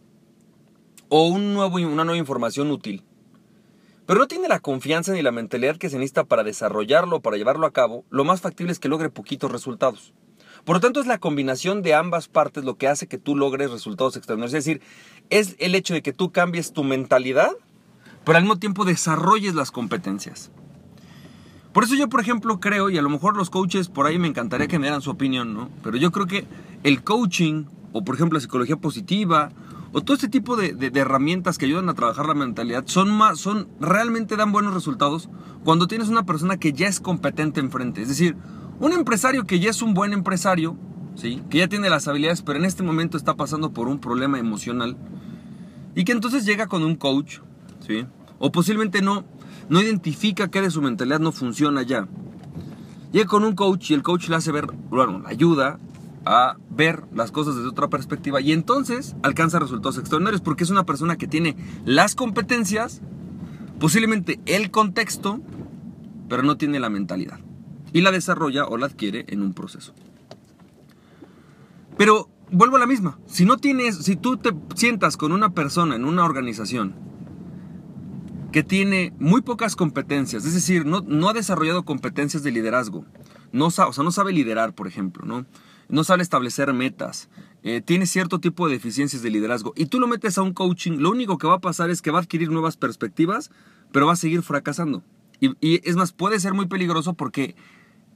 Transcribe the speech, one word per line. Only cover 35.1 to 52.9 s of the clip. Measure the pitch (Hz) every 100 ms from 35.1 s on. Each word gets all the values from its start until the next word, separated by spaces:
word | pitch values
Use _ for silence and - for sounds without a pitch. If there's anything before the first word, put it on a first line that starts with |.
| 160 - - - -
cuando | - 170 180
tienes | 220 214
una | 226 180
persona | 156 180 190
que | 160
ya | 135 196
es | 185
competente | 190 170 139 151 156 143
enfrente. | 131 127 123 -
Es | 117
decir, | 139 175 147 - - - -
un | 294
empresario | 359 240 220 262 262 185
que | 180
ya | 208
es | 214
un | 226
buen | 190 202
empresario, | 202 185 185 202 180 160 - - - -
¿sí? | - 117 123 -
Que | 147
ya | 185
tiene | 208 196
las | 156 151
habilidades, | 143 156 175
pero | - 143
en | 185
este | 180
momento | 180 160 165 156
está | 156 156
pasando | 143 151 156
por | 117 120
un | 139
problema | 117 123 139 139
emocional, | 113 104 120 120 120 127 - - - - - - - - -
y | - 180
que |
entonces | 240 233 269
llega | 208 208 214
con | 185
un | 156 160
coach, | 143 135 143 - - - - - -
¿sí? | 110 127 - - -
O | -
posiblemente | 175 170 214 220 202
no, | 196 202 - - - - -
no | 165
identifica | 220 208 165 139 214 190 196
qué | 196
de | 190
su | 156
mentalidad | 139 110 127 156
no | 160
funciona | 160 127 107 147 139
ya. | 123 123 95 - - - - - - - -